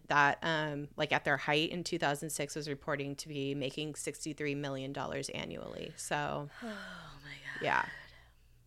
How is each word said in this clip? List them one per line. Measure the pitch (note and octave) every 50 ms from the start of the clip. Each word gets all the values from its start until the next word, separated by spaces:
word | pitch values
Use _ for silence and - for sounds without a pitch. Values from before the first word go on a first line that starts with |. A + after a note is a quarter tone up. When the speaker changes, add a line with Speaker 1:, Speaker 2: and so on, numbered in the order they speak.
| - -
Speaker 1:
that, | D3+ C#3+ C#3+ C#3+ - - -
um, | E3 D#3+ D#3 D#3 D3+ D3 C#3+ D3 D3 -
like, | - D#3 C#3+
at | - D3+ -
their | D#3+ C#3+ C3+
height | - - D3+ D3+ D#3 -
in | - F3 E3
two | - - -
thousand | - C#3+ D3 D3 - D#3
six | - - D3 C#3+ -
was | D#3+ D3 D3+
reporting | C#3 C#3 - - D3 C#3+ C#3 C#3 C#3+
to | C#3 - D#3
be | D3+ C#3+ C#3 C#3 C#3
making | C#3+ C3+ C3+ C#3 - D#3 D#3 C#3+
sixty-three | - - D#3+ C#3+ - - D#3+ D3 - D3+ D3 C#3
million | C#3+ D3 C#3 C#3 C3+ C3 C3+ C#3
dollars | C#3 C3+ - - C3+ C#3 -
annually. | - - - E3 E3+ - - - - - - - D#3
So, | - - - D#3+ D3 D3 C#3+ C#3+ D3 D3 D3 -
Speaker 2:
<sighs> | - A#3+
Oh | A#3
my |
God. | G#3+ G3 G3 F#3 F#3 F3 E3 D#3 C#3+ C#3 C#3+ D3 - - - - - - D3+
Speaker 1:
yeah. | D3 C2+ B1 - - - - - - - - - - - - - - - - -